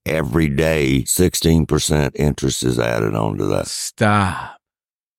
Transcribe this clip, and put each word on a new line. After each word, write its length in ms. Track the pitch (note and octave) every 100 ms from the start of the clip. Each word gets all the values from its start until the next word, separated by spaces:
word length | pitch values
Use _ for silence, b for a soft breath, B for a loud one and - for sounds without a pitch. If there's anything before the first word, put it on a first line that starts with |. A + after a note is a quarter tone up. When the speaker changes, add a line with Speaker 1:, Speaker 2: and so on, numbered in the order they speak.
Speaker 1:
every 440 | - D2+ C#2 D#2 D#2
day, 560 | C#2 D#2+ D#2+ C2+ C2+
sixteen 600 | - - F2+ - E2 E2
percent 500 | D2 D2+ - D2+ C#2 -
interest 440 | D2 C#2 C2+ -
is 140 | B1 A#1
added 340 | A#1 A#1 G#1+
on 240 | G#1+ G#1+ G1+
to 60 | G1+
that. 220 | G1+ G1+
Speaker 2:
Stop. 920 | - - - G#2+ G#2 F#2+ - - - _ _ _ _ _